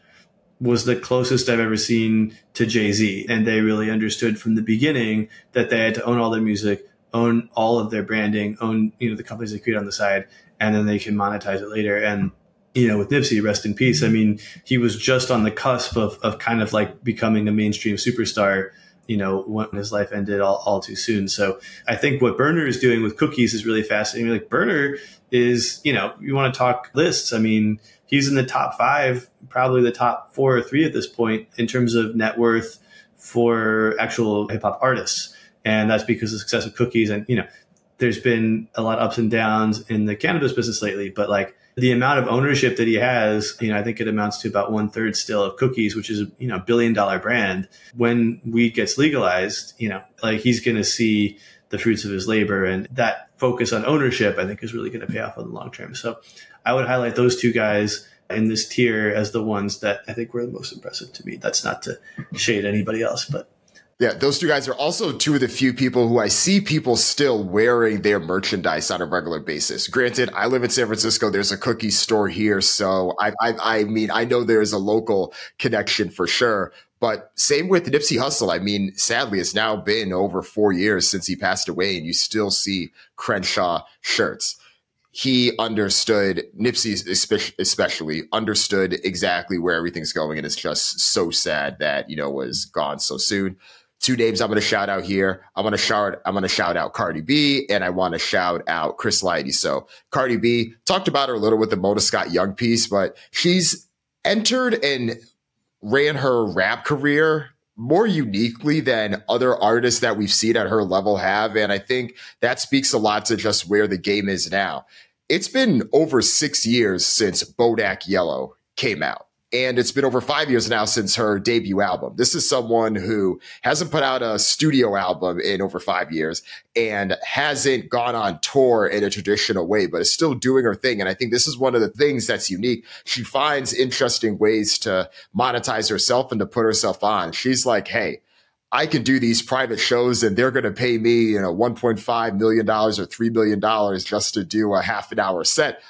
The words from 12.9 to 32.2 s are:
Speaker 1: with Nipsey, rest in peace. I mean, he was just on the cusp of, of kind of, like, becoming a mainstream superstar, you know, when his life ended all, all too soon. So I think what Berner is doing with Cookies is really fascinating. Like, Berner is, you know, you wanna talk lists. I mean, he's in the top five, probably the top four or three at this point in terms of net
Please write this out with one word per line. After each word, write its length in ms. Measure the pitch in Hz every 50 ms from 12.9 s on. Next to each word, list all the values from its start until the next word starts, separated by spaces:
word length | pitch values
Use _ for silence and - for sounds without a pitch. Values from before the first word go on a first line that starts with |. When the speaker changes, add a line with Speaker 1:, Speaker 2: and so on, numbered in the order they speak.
| 107 104
Speaker 1:
with 100 | 101 -
Nipsey, 340 | 143 139 123 - 117 107 107
rest 220 | 104 101 - -
in 80 | 107 104
peace. 300 | - 131 127 117 147 117
I 60 | 110
mean, 300 | 113 110 107 107 104 - - - - - -
he 120 | - 131
was 180 | 120 120 113 -
just 340 | 104 - 135 131 123 - -
on 100 | 123 113
the 80 | 107 107
cusp 480 | - - - 135 123 117 - - -
of, 220 | 117 107 104 - -
of 160 | - 107 101
kind 240 | - - 117 117 113
of, 120 | 107 104 113
like, 300 | 107 101 - - - -
becoming 440 | 117 - - 117 110 107 107 107
a 40 | 107
mainstream 440 | 104 107 107 104 101 - - 107 101
superstar, 720 | - - 123 123 113 107 - - 107 101 98 98 95 95 - - - _ _ _ _ _
you 100 | - 110
know, 240 | 101 98 95 95 98
when 260 | 95 107 107 107 107 -
his 200 | 101 104 101 107
life 220 | 107 104 101 - 107
ended 260 | 101 98 104 101 98
all, 220 | 98 98 98 - -
all 140 | 104 101 95
too 160 | - - 98
soon. 320 | 92 - - 107 101 98
So 320 | 92 - - 101 95 92 - - - - - -
I 120 | 120 117
think 240 | - - 147 127 127
what 160 | 123 120 -
Berner 280 | - 135 151 170 165 151
is 140 | 131 120 127
doing 240 | 131 123 117 113 110
with 140 | 104 -
Cookies 360 | - 151 - - 127 120 110 117
is 120 | 107 107
really 180 | 113 110 107 107
fascinating. 480 | - 104 107 104 - - 120 117 117
Like, 160 | 113 107 -
Berner 520 | - 120 160 208 233 175 147 143 143 139 - - - - - _ -
is, 500 | 127 120 120 123 120 117 110 - - - -
you 80 | 147
know, 220 | 123 101 98 107 - -
you 120 | - 143 135
wanna 200 | 139 135 127 131
talk 380 | - 123 123 - - - - -
lists. 400 | 139 165 175 - - - - 117
I 60 | 110
mean, 420 | 110 110 110 107 107 107 107 107 _ - _ _ _
he's 240 | - 139 143 139 139
in 60 | 139
the 100 | 135 131
top 320 | - - 131 - - -
five, 520 | - 120 131 143 147 139 131 123 123 - - _ _ - -
probably 320 | - 123 131 127 127 127
the 100 | 123 117
top 420 | - - 123 120 120 - - - -
four 220 | 135 135 131 127
or 60 | 117
three 240 | 117 - 131 147 160
at 80 | - -
this 140 | 117 -
point 420 | - - - 117 110 110 110 - _ _
in 100 | 123 117
terms 260 | 117 - 127 123 113 117
of 220 | 117 110 110 113
net 220 | 110